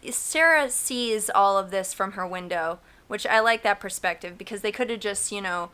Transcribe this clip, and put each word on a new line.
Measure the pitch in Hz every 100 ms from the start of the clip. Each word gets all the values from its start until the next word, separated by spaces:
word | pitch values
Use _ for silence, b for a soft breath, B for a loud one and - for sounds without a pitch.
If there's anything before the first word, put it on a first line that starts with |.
| - 247
Sarah | - 311 330 320 277
sees | - - 247 240 214 202
all | - 196 196
of | 190
this | 190 190
from | - 196
her | 196 185
window, | 180 180 175 165 175 b b -
which | 208 -
I | 220
like | 226 226
that | 220 202
perspective, | 196 - 190 175 180 175
because | 190 202
they | 214
coulda | 208 247 226
just, | 214 202 -
you | 202
know, | 190 175 175